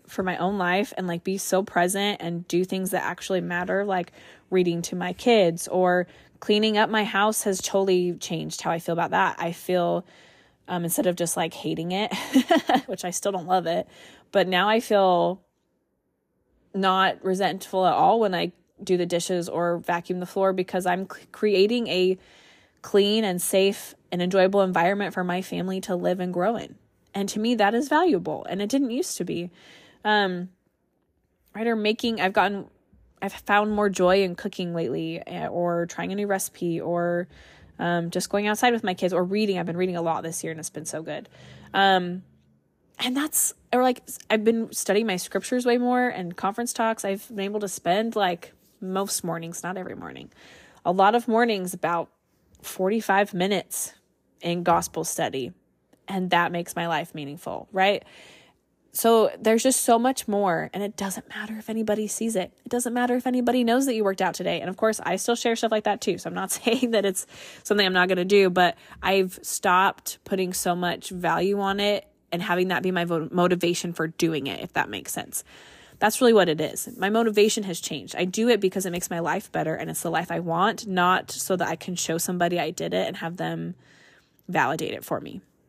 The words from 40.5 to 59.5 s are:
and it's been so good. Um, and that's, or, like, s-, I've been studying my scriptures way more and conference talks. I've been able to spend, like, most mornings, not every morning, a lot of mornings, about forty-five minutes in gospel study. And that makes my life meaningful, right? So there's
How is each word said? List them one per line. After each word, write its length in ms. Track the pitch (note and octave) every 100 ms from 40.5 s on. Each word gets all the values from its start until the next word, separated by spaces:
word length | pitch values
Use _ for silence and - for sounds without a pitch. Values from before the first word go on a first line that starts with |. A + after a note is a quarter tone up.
and 80 | D#3+
it's 120 | D#3
been 160 | D3+ D#3+
so 160 | D#3
good. 260 | D#3+ D3 - - - - -
Um, 520 | G3 G3 F#3 F3+ F3+ - _ _ _ _ _ _ -
and 180 | B3 C4
that's, 380 | D4+ - - - -
or, 100 | B3
like, 200 | B3+ B3+ -
s-, 100 | - -
I've 160 | A3
been 280 | G#3+ A3+ A3+
studying 340 | - - G3+ A3+
my 100 | F3+
scriptures 480 | - G3 - B3+
way 140 | B3 B3
more 300 | B3 B3 B3
and 280 | - F3 -
conference 360 | G3 G#3 A#3+
talks. 320 | - A3+ A3+
I've 240 | G3+ G3 -
been 120 | G#3+
able 200 | G3 G#3
to 80 | G3
spend, 480 | - E3+ F#3+ A3+ A3
like, 360 | F#3+ F3 - _ _ -
most 440 | F#3 F#3+ G3 -
mornings, 380 | F3 E3 E3 E3+
not 140 | F3 F#3
every 180 | F3+
morning, 360 | - D#2 C2 - _ - - - -
a 80 | -
lot 220 | F#3 G3
of 140 | A#3+ A#3+
mornings, 460 | A3 A#3+ G3+ F3+
about 360 | F#3 D#3 E3+ D3+ _ _ _ _ _
forty-five 680 | - - F#3 A3+ G#3+ G3 G3+
minutes 600 | F3+ F#3+ G3 - - - - _ _ _ _
in 220 | E3+ F3
gospel 420 | F3 E3+ F3 E3
study. 480 | E3 - C#3 C3+ B2+ - _ _ _ _ -
And 240 | F#3+ F3+
that 220 | E3+ E3+
makes 240 | F3 E3+ -
my 100 | E3+
life 280 | D#3 F3
meaningful, 540 | D#3 C#3+ E3 - - -
right? 320 | F#3+ F#3+ G3+ - - - - _ _ _ _ _
So 380 | - A#3 A3+ G#3+ -
there's 220 | A3